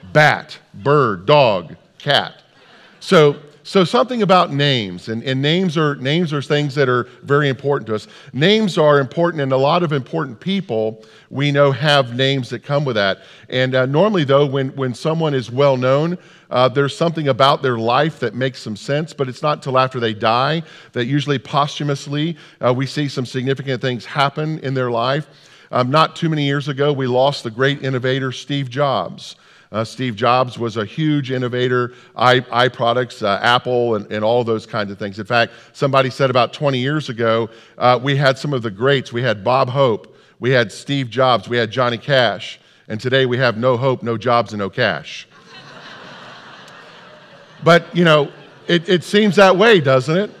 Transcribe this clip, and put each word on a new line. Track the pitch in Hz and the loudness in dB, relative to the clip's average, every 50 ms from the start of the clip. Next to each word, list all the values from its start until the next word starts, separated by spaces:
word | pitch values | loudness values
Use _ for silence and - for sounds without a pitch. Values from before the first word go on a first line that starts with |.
| - - - | -20 2 4
bat, | 151 151 143 113 95 - - - - _ _ - | 4 6 6 4 0 -4 -14 -20 -20 _ _ -20
bird, | 101 98 135 147 151 135 113 101 87 92 | -6 0 2 4 4 4 2 0 -4 2
dog, | 139 147 147 135 117 101 92 87 76 87 - _ _ _ _ | 4 6 6 6 4 2 0 -4 -8 -18 -20 _ _ _ _
cat. | - 143 143 120 95 - - - _ _ _ _ _ _ - - - - _ _ | -2 0 0 0 0 -2 -12 -18 _ _ _ _ _ _ -20 -20 -20 -20 _ _
So, | - - 190 175 151 147 143 - - - - _ | -2 2 4 6 6 4 2 -2 -12 -20 -20 _
so | _ - - 202 185 | _ -2 0 2 2
something | - - 233 - - 254 233 208 | 2 2 0 0 0 0 -2 2
about | 170 190 180 175 165 | 4 4 4 4 2
names, | 143 139 143 143 135 123 104 95 90 90 - - | 0 0 0 2 2 0 -2 -4 -8 -10 -8 -8
and, | 113 113 | -8 -6
and | 113 135 131 131 139 | -4 -4 -4 -2 0
names | 147 160 180 190 180 139 | 0 0 0 0 0 0
are, | 165 156 147 143 | 0 0 0 -2
names | 123 123 135 151 170 180 147 156 | -4 -4 -2 -2 -2 -2 -2 -4
are | 143 | -6
things | 131 - 156 147 147 143 123 | -4 -2 -2 -2 -2 -2 0
that | 151 139 127 | 0 0 2
are | 123 123 113 - - - | 2 -2 -2 -6 -14 -20
very | - - 143 147 147 139 | -4 0 0 2 2 0
important | 131 - - 143 143 127 113 | -2 -2 -2 -2 -2 -2 -2
to | 110 110 | -6 -6
us. | 110 - - - - - - - | -6 -6 -12 -20 -20 -20 -12 -4
Names | 123 151 190 208 220 220 190 151 175 | 0 2 4 4 4 2 0 2 2
are | 156 147 147 143 | 4 6 6 4
important, | 139 123 - 170 170 170 175 156 139 | 2 0 -2 -2 -2 0 0 -2 -2
and | 131 | 0
a | 131 | 2
lot | 131 135 143 165 180 175 | 2 2 2 2 2 0
of | 156 151 | 0 -2
important | 139 127 - - 165 160 143 117 - | -4 -4 -4 -6 -6 -6 -6 -8 -10
people | - 180 196 196 180 - 117 110 110 110 110 110 - - - - _ _ | -6 -4 -4 -4 -4 -4 -4 -2 -2 -4 -6 -8 -20 -20 -20 -20 _ _
we | 117 131 143 143 | -4 -2 -2 0
know | 143 143 143 139 | 4 4 4 4
have | 135 110 151 156 143 143 135 120 120 | 4 2 2 4 4 4 2 0 -2
names | 123 135 135 139 135 123 - | 0 0 0 0 -2 -4 -6
that | 123 113 - | -10 -12 -6
come | - 143 143 151 | -2 -2 -2 -2
with | 135 117 | 0 0
that. | 107 101 98 92 - - - - - - | 2 2 0 0 -2 -8 -20 -20 -20 -16
And, | _ - 127 131 127 127 | _ -2 0 0 2 2
uh, | 131 127 | 0 0
normally, | 131 139 151 190 214 214 185 147 | 2 2 2 2 2 2 0 2
though, | 127 139 139 147 | 4 4 4 4
when, | 143 131 139 135 131 | 2 0 -4 -4 -4
when | - 135 135 127 117 | -4 -4 -4 -4 -6
someone | - - 156 160 165 160 151 143 | -4 -4 -4 -2 0 -2 0 -2
is | 131 117 120 | -2 -4 -4
well | 117 131 143 143 135 | -2 2 2 2 2
known, | 127 127 127 135 143 156 170 175 175 - - - - _ _ | 2 2 2 2 2 2 -2 -4 -8 -12 -20 -20 -20 _ _
uh, | - 123 127 123 | 2 2 2 2
there's | 117 143 143 139 - | 2 0 -2 -2 -2
something | - 165 170 156 165 151 | -2 -2 -2 -2 -2 -2
about | 139 131 117 135 135 151 151 | -2 2 4 4 4 4 2
their | 139 131 123 | 0 -2 -2
life | 113 113 117 120 135 147 160 160 - | 0 0 0 2 2 0 0 -2 -6
that | 127 113 101 | -8 -6 -4
makes | 120 131 135 127 - | -4 -4 -4 -6 -8
some | - 113 107 | -12 -10 -12
sense, | 98 - - 139 147 170 156 - | -10 -6 -4 -4 -4 -4 -8 -6
but | - 139 127 | -6 -6 -6
it's | 117 - - | -6 -4 -2
not | 151 151 - | -2 -2 -2
till | - 143 127 | -4 -2 0
after | 131 131 127 - 127 | 0 0 0 -2 -4
they | 117 113 110 | -4 -4 -4
die | 104 117 113 113 123 131 143 156 170 160 - - - - - _ | 0 0 2 2 2 2 0 -2 -4 -6 -10 -20 -20 -20 -10 _
that | 123 123 | -6 -4
usually | 120 143 147 135 143 143 | -2 -2 -2 -2 -2 -4
posthumously, | 131 - - - 143 143 147 - - 151 143 143 139 - 143 143 147 151 170 165 - - - _ _ - | -4 -4 -2 -2 0 0 0 -4 -8 -6 -6 -6 -6 -6 -8 -6 -4 -4 -6 -6 -10 -16 -20 _ _ 0
uh, | 120 127 | 0 0
we | 123 139 | 0 -2
see | 131 - 151 151 | -4 -4 -4 -4
some | 139 - 139 127 | -4 -4 -6 -8
significant | 117 - 131 123 131 139 135 131 139 131 117 - | -6 -6 -4 -2 -2 -4 -4 -4 -6 -6 -4 -4
things | 131 123 113 - | -4 -4 -6 -10
happen | - - 147 139 139 - 156 156 156 160 - | -8 -2 0 0 0 0 -4 -6 -6 -6 -6
in | - 131 135 | -6 -4 -2
their | 131 127 123 | -2 -2 -2
life. | 120 113 113 131 139 151 151 _ _ _ _ _ - - - _ | -2 -2 -2 -2 -2 -4 -6 _ _ _ _ _ -20 -20 -18 _
Um, | - 123 123 123 | -2 -2 0 2
not | 139 156 160 151 - | 4 2 2 2 0
too | - 170 160 | -4 -2 -2
many | 160 151 143 | -2 0 -2
years | 139 139 147 131 147 | -2 -2 -2 -4 -6
ago, | 139 135 143 147 | -4 -2 0 0
we | 147 131 135 | 0 0 -2
lost | 123 123 127 131 139 139 - - | 0 2 2 2 2 0 -2 -10
the | 120 | -10
great | 107 117 131 139 143 147 139 | -2 0 0 0 0 -2 -4
innovator | 135 135 123 117 131 131 135 131 131 | -4 -4 -2 -2 -2 -2 -2 -4 -6
Steve | 123 - - - 143 143 139 | -8 -10 -8 -6 -6 -6 -6
Jobs. | 123 117 139 147 139 127 101 87 - - - - - - _ _ _ _ _ _ _ | -6 -4 -2 -2 0 0 -2 -4 -6 -10 -16 -18 -20 -20 _ _ _ _ _ _ _
Uh, | - 104 113 | -6 -6 -6
Steve | 110 - - 131 127 110 | -6 -6 -8 -6 -6 -4
Jobs | 98 113 117 123 127 131 127 110 | 0 2 2 2 2 2 -2 -4
was | 113 117 117 98 | -6 -8 -6 -4
a | 113 104 | -6 -6
huge | 98 - - 156 151 147 147 135 120 | -6 -4 -4 -2 0 0 0 -2 -4
innovator, | 131 127 127 120 120 123 123 127 127 123 123 120 - - - - _ | -4 -4 -4 -4 -2 -2 0 0 0 0 -2 -2 -8 -18 -20 -16 _
i-, | - 113 123 127 127 | 0 2 4 4 2
iProducts, | - - 117 117 123 127 - - 123 117 120 123 127 120 - - | 0 -2 0 0 0 0 0 -2 -2 0 0 0 -2 -4 -8 -4
uh, | 110 101 98 98 104 | -2 -2 -2 0 2
Apple, | 117 123 127 - 123 123 123 120 120 113 | 2 2 2 0 -2 0 0 0 0 -2
and, | 107 - - | -4 -4 -6
and | 107 107 107 | -6 -2 0
all | 110 117 123 120 | 0 0 0 0
those | 113 113 110 107 | 0 -2 -4 -4
kinds | - - 110 104 98 | -6 -6 -6 -6 -6
of | 101 | -8
things. | 95 110 101 95 104 | -10 -10 -10 -10 -12
In | 104 | -6
fact, | - 123 117 117 104 - - - - _ | -2 0 0 0 0 -4 -20 -20 -20 _
somebody | - 147 139 135 135 131 127 | -4 -2 0 2 0 0 0
said | 123 - 143 127 | -2 -2 -2 2
about | 120 127 120 - - | 2 2 0 0 -2
twenty | - 151 143 135 127 | -4 -4 -2 -2 -2
years | 123 139 147 156 139 - | -2 -2 -4 -4 -6 -6
ago, | 123 110 117 113 113 113 117 107 - - - _ _ | -6 -2 0 0 0 0 -2 -4 -10 -20 -20 _ _
uh, | - - 123 127 120 | 0 2 2 2 2
we | 123 139 139 | 2 -2 0
had | 135 147 135 135 - | 2 2 2 2 0
some | - 151 | -4 -4
of | 143 127 110 | -4 -4 -4
the | 113 | -6
greats. | 95 95 117 139 143 135 - - - | -6 -2 0 0 0 0 -2 -4 -6
We | 120 | -4
had | 127 127 107 104 95 | -2 -2 -2 -2 0
Bob | 120 123 135 139 120 | 0 2 2 0 0
Hope, | 117 143 139 123 107 95 - - _ _ _ _ _ _ | 0 2 2 2 2 -2 -6 -16 _ _ _ _ _ _
we | - 123 | -2 2
had | 139 127 120 95 | 2 2 2 0
Steve | - - - - 143 139 135 117 | -4 -16 -8 -6 -4 -4 -4 -4
Jobs, | 104 127 131 127 123 113 98 | 0 0 2 2 2 0 0
we | - 120 | -2 -2
had | 120 117 110 | -2 -2 -2
Johnny | 104 131 127 120 120 107 | -2 -2 -2 -2 -2 -4
Cash, | - - 143 131 123 107 98 90 - - - _ _ _ _ _ _ | -2 0 2 2 2 2 0 -4 -10 -14 -16 _ _ _ _ _ _
and | - 110 110 | -10 -10 -6
today | - 127 127 135 131 | -4 0 2 2 2
we | 123 123 | 2 0
have | 120 135 120 107 | 0 0 0 0
no | 110 120 131 127 | 0 0 0 0
hope, | 117 131 135 127 - | 2 0 -2 -2 -2
no | - 117 117 | -4 -6 -6
jobs, | 110 104 123 120 120 113 104 110 | -4 -2 0 0 0 0 -2 -6
and | 104 | -6
no | 101 98 | -6 -6
cash. | - - 123 104 85 73 80 - - - - _ _ | -4 -2 -2 -2 -2 -6 -10 -14 -18 -18 -18 _ _
<laughs> | - - - - - - - - - - - - - - - - - - - - - - - - - - - - - - - - - - - - - - - - - - - - - - | -20 -20 -20 -20 -20 -20 -20 -20 -20 -20 -20 -20 -20 -20 -20 -20 -20 -20 -20 -20 -20 -20 -20 -20 -20 -20 -20 -20 -20 -20 -20 -20 -20 -20 -20 -20 -20 -20 -20 -20 -20 -20 -20 -20 -2 4
But, | 160 170 170 175 - - | 4 4 4 4 0 0
you | 175 175 | 2 4
know, | 165 156 151 143 139 - - - - - - - | 6 6 4 4 0 -6 -18 -20 -20 -20 -18 -2
it, | - 175 175 165 - | 0 0 0 2 2
it | 185 170 - | 0 0 0
seems | - - 208 214 208 156 | 0 2 2 4 4 6
that | 196 196 190 185 | 6 6 6 8
way, | 180 208 240 226 180 | 6 6 6 6 6
doesn't | 139 135 135 131 123 151 160 | 4 4 2 2 2 2 0
it? | 185 208 - - - | 0 -2 -2 -8 -18